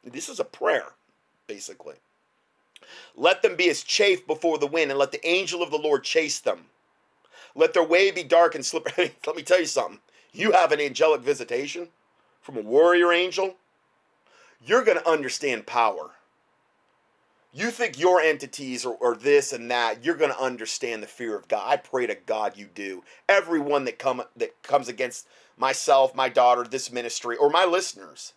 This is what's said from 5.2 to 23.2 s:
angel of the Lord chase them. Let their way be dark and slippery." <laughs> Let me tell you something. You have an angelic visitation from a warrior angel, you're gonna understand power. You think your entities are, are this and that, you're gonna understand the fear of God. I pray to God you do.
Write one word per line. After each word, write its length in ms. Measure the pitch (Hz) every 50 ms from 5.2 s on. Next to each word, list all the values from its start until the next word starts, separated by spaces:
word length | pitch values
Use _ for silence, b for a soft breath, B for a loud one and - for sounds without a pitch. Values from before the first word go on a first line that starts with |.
| -
angel 360 | 165 175 185 196 165 175 175 175
of 80 | 160
the 80 | 147 151
Lord 260 | 151 151 147 135 -
chase 340 | - - 160 160 147 - -
them. 300 | - 117 95 82 80 _ _ _ _ _ _ _ _ _ _ _ _ B B B B B B
Let 180 | 139 160 160 160
their 120 | 180 165
way 260 | 156 165 180 196 196
be 140 | 185 180 165
dark 300 | 131 170 165 170 160 165
and 120 | 156 127
slippery." 500 | - - 160 - - - - 180 - - _
<laughs> 60 | -
Let 100 | - 156
me 60 | 165 147
tell 180 | - 180 185
you 60 | 170
something. 340 | - - 131 117 - 95 107 _ b b b b b b
You 200 | - 185 220 180
have 200 | 190 175 160 151
an 80 | 147
angelic 400 | 147 143 123 - 160 160 151 143
visitation 720 | 117 135 147 - 120 - 120 123 139 143 - 170 175 165 _ _ _ _ _ _ _ _ _ _
from 160 | _ - 139 120
a 40 | 104
warrior 500 | 104 120 143 160 175 175 175 175 175 175
angel, 440 | 170 180 185 175 - 190 190 185 _ _ _ _ _ _ _ _ _ _ _ _ _ _ b b b b b b b
you're 240 | _ 127 202 254 247
gonna 180 | 220 185 165 -
understand 600 | - 160 156 139 127 - - 147 143 123 110 101
power. 440 | - - 120 117 110 98 80 78 78 - _ _ _ _ _ _ _ _ _ _ _ _ _ _ _ _ _ _ _ _ _ _ _ _ _ _ _ _
You 180 | 135 196 240
think 280 | 233 - 240 220 123 127
your 220 | 156 180 180 180
entities 640 | 156 160 156 139 139 131 - - 143 131 127 120 117
are, 120 | 127 117 -
are 140 | 123 120 120
this 380 | 104 110 143 143 143 135 - 135
and 180 | 120 117 120
that, 340 | 123 123 117 113 110 117 117
you're 120 | 156 170
gonna 200 | 143 156 143 131 -
understand 640 | 131 131 123 113 110 110 - - - 120 117 110 104
the 40 |
fear 300 | - - - 123 113 107
of 100 | 101 - _
God. 140 | - 107 95
I 120 | 113 147
pray 300 | 143 - - - 127 123
to 100 | 107 104
God 400 | - _ - 113 107 107 104 -
you 100 | 104 104
do. 380 | 98 _ 107 101 98 95 90 _ b b b